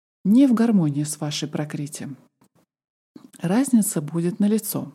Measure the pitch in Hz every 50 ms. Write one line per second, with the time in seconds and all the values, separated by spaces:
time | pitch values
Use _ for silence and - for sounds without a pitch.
0 | _ _ _ _ - 185 214 262 285 262 226 208 226 233 214 190 160 147 135 143
1 | 147 147 - - 151 147 147 - 156 151 - 156 151 151 - 151 147 147 - -
2 | - 139 127 - _ _ _ _ _ _ _ _ _ _ _ _ _ _ _ _
3 | _ _ - - - - - - - 170 190 247 277 262 247 220 196 - - 170
4 | 147 147 165 170 170 180 - - 202 208 220 214 214 - - 135 139 139